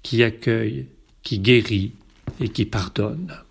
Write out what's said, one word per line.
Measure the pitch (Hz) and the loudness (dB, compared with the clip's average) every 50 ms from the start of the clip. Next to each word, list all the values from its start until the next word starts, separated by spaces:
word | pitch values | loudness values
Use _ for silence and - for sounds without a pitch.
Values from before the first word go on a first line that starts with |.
| - | -8
qui | - 123 113 120 | -2 2 4 4
accueille, | 113 110 - - 117 113 113 113 107 127 135 131 - - - _ _ _ _ - | 4 2 -2 0 0 0 0 0 -2 -4 -6 -10 -12 -16 -20 _ _ _ _ -6
qui | - 117 101 | -4 -4 0
guérit | 95 113 123 117 107 - 107 98 98 98 - - - - _ - _ - - - | 4 6 6 6 6 2 0 -2 -2 -2 -6 -14 -20 -20 _ -14 _ -14 -8 -6
et | 131 107 | -6 -4
qui | - - 107 | -2 -2 -2
pardonne. | - - 104 92 95 - - 104 107 131 156 185 165 - - - _ | -2 -2 -4 -4 -4 -2 -2 -2 -2 -4 -6 -10 -10 -14 -18 -20 _